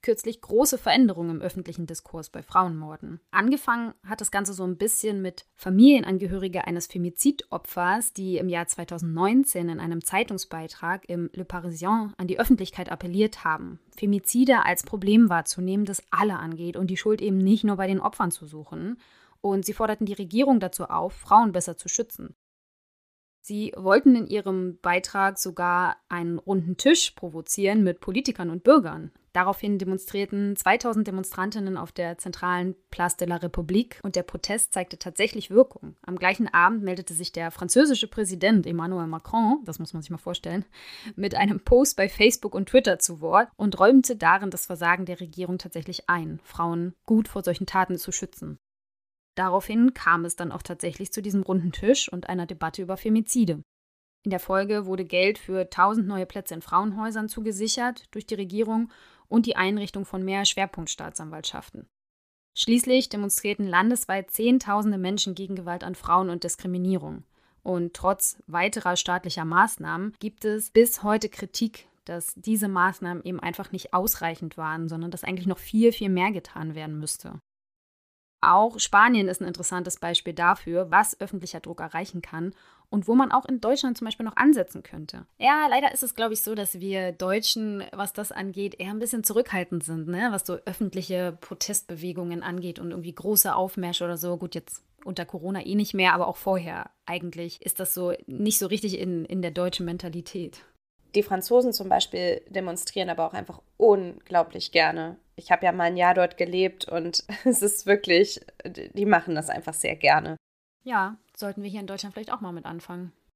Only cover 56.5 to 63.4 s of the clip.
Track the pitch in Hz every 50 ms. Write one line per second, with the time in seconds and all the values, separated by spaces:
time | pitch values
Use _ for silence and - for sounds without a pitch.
56.5 | 170 165 - - - 175 202 214 190 214 214 226 214 220 214 214 - 226 214 220
57.5 | 208 190 214 220 - 262 240 247 240 - - _ - 214 214 - 226 190 196 180
58.5 | 185 208 226 214 220 226 233 226 - _ _ _ _ _ _ _ 220 233 226 233
59.5 | - - 185 190 208 214 202 - - 196 196 - - 190 190 190 190 196 202 -
60.5 | - - 196 190 - - 165 147 - - - 160 - - 160 156 160 156 160 -
61.5 | - - - - - - - _ _ _ _ _ _ _ _ _ _ _ _ _
62.5 | _ - - - 226 240 - 254 254 262 254 - - 208 202 202 - -